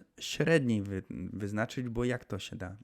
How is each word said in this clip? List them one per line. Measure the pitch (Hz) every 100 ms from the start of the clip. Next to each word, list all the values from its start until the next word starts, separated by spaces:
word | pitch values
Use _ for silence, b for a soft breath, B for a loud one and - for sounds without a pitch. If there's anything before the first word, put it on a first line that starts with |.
| - -
średniej | - - 151 165 127 107
wy-, | 98 95 - - 90
wyznaczyć, | 95 101 104 110 - 123
bo | 113 123
jak | 123 -
to | 101
się | - -
da? | 92 104